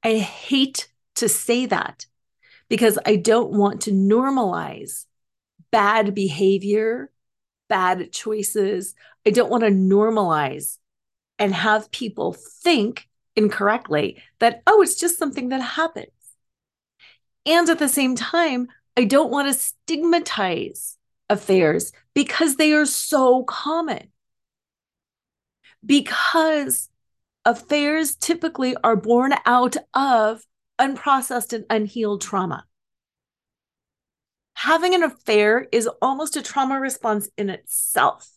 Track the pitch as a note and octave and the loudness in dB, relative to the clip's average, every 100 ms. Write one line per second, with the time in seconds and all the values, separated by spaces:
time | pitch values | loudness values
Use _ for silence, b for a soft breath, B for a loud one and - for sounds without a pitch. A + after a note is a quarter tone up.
0 | A3+ A3 F#3+ - - C4+ C4+ C4+ - _ | 0 0 -2 -8 -4 0 0 -4 -12 _
1 | _ - A3+ - - A#3+ B3+ - - - | _ -4 -2 -2 0 -2 0 -2 -4 -10
2 | - _ _ _ b b b A3+ A#3 - | -20 _ _ _ b b b 2 2 2
3 | - G#3+ E3+ A3+ A#3 G3+ G3+ - - G3 | 2 2 4 2 2 2 0 0 -2 2
4 | G3 A3 C4 C4+ G#3 F3 D#3 - - - | 4 2 2 0 -2 -4 -8 -12 -14 -14
5 | - _ _ _ _ _ _ - G3+ A3+ | -16 _ _ _ _ _ _ 2 2 2
6 | G#3 G3+ F#3+ D3 F#3+ G3 G3 G#3 A3 A#3+ | 0 -2 -4 0 0 2 0 -2 -2 -4
7 | C#4 _ _ _ _ _ _ F#3+ F#3 F#3 | -10 _ _ _ _ _ _ -2 0 -2
8 | - - A3 G#3+ G3 G#3+ G3 F#3+ F#3+ - | -4 -10 -8 -6 -4 -2 -2 -2 -8 -16
9 | b b - G#3+ A#3 A#3+ A3 G3 F#3+ G3 | b b 2 2 2 2 4 4 4 4
10 | G#3+ A3 F#3 D#3 C#3+ - C#3+ - _ _ | 4 2 2 2 0 -4 -12 -14 _ _
11 | _ _ _ _ G3+ F3+ G#3+ G#3+ G#3+ - | _ _ _ _ -2 0 2 0 -2 -10
12 | A#3 - E3+ F3 - - E4+ D#4 G#3 B3 | -10 -6 -6 -6 -18 -4 0 2 0 -4
13 | - _ _ - G#3+ - G3+ A#3 - D3+ | -16 _ _ 0 0 2 0 -2 -2 -2
14 | G2+ - b _ A#3 A#3+ - G#4+ F#4 - | -2 -6 b _ 0 2 4 6 4 2
15 | F4 E4+ D4+ C4+ B3 C4 A#3+ - D#4+ - | -2 -2 -4 -6 -6 -6 -6 -4 -4 -6
16 | - _ _ _ _ _ _ _ _ _ | -18 _ _ _ _ _ _ _ _ _
17 | b b _ _ - E4 E4 E4+ D4 - | b b _ _ 0 2 4 2 0 0
18 | C4 B3 - E4+ E4 B3+ B3 b _ - | 0 -2 -2 0 0 -2 -6 b _ 0
19 | A3+ C#4 D#4 C#4+ C#4 C4+ - - - D#4+ | 2 2 2 -2 -2 -4 -6 -10 -8 -2
20 | E4 E4+ - - F#3+ D#3+ A2 - - - | 0 0 0 -4 -4 -4 -8 -12 -16 -18
21 | _ _ _ G#3 - F#3+ D#3+ E3+ - b | _ _ _ -4 2 4 4 2 -4 b
22 | b - - - D#4+ C4+ D4+ D4+ D4+ - | b -2 -2 0 0 2 4 4 2 -2
23 | - D4 B3+ B3+ B3+ - C#4+ D#4+ D#4+ G#3 | -2 2 4 4 2 -8 -6 -4 -4 -8
24 | - _ _ _ _ _ _ _ _ _ | -12 _ _ _ _ _ _ _ _ _
25 | _ _ _ _ _ _ b b G#3+ C#4+ | _ _ _ _ _ _ b b 0 0
26 | C#4+ - - E4 D#4+ D#4 C4+ B3 - _ | 2 -2 0 2 2 0 -2 -6 -6 _
27 | _ _ _ _ - A3 - D4 D4 D#4 | _ _ _ _ -2 -2 -2 -2 0 -2
28 | D#4 - - E4+ E4 E4 B3+ - - A3 | -4 -6 -4 -2 -4 -4 -4 0 0 0
29 | G#3 A#3+ C4 C#4+ - B3 B3 - - - | 2 2 2 0 2 2 2 -4 -6 -4
30 | C4+ A#3+ G#3+ A3+ _ _ _ _ C4+ C4+ | 2 2 2 -2 _ _ _ _ -2 -2
31 | - C#4 B3+ B3 A#3 A3+ - A3 G#3 A#3+ | 0 0 0 -6 -6 -10 -2 -2 -2 -4
32 | G#3+ G3+ - G3+ F#3 C#3+ - _ _ _ | -4 -4 -4 -4 -4 -6 -12 _ _ _
33 | _ _ _ _ _ _ _ _ _ _ | _ _ _ _ _ _ _ _ _ _
34 | _ _ _ _ _ - - E4 F4+ F4+ | _ _ _ _ _ -8 0 2 2 2
35 | D#4+ - - G#3+ G#3 A3+ - A3+ A3+ - | 0 -4 0 2 4 2 0 -2 -2 -2
36 | B3+ C4+ D4+ D4+ - - C4+ C4+ C4+ C4 | -4 -2 -6 -6 -6 -4 -2 -2 -4 -4
37 | A#3 G#3 G3+ - G3+ F#3 - - - - | -4 -4 -4 -6 -6 -6 -8 -6 -4 0
38 | C3+ - - | 0 0 -18